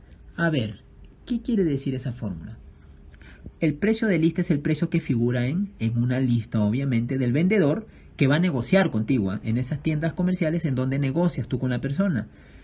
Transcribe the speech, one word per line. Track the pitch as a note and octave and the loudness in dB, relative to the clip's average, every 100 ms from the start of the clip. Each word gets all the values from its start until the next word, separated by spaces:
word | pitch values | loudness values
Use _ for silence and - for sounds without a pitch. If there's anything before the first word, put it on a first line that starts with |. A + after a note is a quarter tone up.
| - - - - | -20 -20 -14 -2
A | E3 | 0
ver, | D3+ G#2+ - - - - - - | 0 -2 -6 -18 -20 -20 -16 -6
¿qué | A#3+ | -6
quiere | - A3 | -2 0
decir | E3+ C#3 C#3+ C3 | 0 0 -2 -4
esa | B2+ | -6
fórmula? | A#2 G#2+ E2+ E2+ A#2 - - - - - - - - - - | -8 -8 -8 -12 -16 -20 -20 -20 -20 -20 -20 -20 -20 -18 -2
El | D#3+ | -2
precio | D3 G3+ A3 A3 | 0 0 0 2
de | E3+ | 2
lista | D#3+ D#3+ | 2 0
es | F3 | 0
el | C#3+ | 0
precio | D#3+ D#3 E3 | 0 -2 0
que | F3 | -2
figura | - A#2+ A#2+ B2 B2 | 0 0 2 0 0
en, | E3+ G3+ - | -2 -4 -2
en | A2+ A#2 | -2 0
una | B2 B2 | 0 0
lista, | C3 A#2+ G#2+ A2+ | 2 0 0 0
obviamente, | G#2 B2 C#3 A#2 A#2+ C3 | 2 2 0 0 0 0
del | B2 | 0
vendedor | C3 F#3 G#3+ C#3+ F#3 - - - - | 2 2 4 4 2 -4 -18 -10 2
que | C3+ | 4
va | D3+ | 4
a | |
negociar | F3+ C3+ A#2+ F#3+ E3+ | 2 0 2 4 4
contigo, | A2 A2 C3 G2 | 0 0 0 0
¿ah? | G#2+ | -2
En | A2+ A#2 | -2 -2
esas | C3 D3 | -2 -4
tiendas | D#3+ D3+ D#3+ | -2 -2 -2
comerciales | - F3+ F3+ D#3+ E3 D#3 | 0 0 0 0 0 0
en | B2+ | 0
donde | C3 C#3 | 0 0
negocias | C3+ D3 F3 - G#2+ | 0 2 0 0 -4
tú | B2 | -2
con | B2+ | -2
la | B2 | -2
persona. | C3+ C#3+ G3+ C3 G#2 - - - | -2 -2 0 0 -4 -12 -20 -20